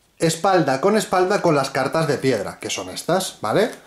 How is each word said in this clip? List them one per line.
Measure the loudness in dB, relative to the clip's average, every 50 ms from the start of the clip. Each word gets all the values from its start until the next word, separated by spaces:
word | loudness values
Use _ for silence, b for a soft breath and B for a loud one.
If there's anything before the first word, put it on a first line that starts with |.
| _ _ _ -2
espalda | -2 0 0 0 2 2 4 4 4 2 0 2
con | 2 2 2
espalda | 2 0 0 0 2 2 2 2 2
con | 2 2 2
las | 2 0 0
cartas | -2 -2 -2 0 0 0 0 0
de | 0 0
piedra, | 0 0 0 0 -2 -6 -10 -10
que | -10 -8
son | -8 -8 -8 -10
estas, | -10 -8 -4 -2 -2 -2 -2 -4 -8 -6
¿vale? | -4 -2 0 2 0 0 B B B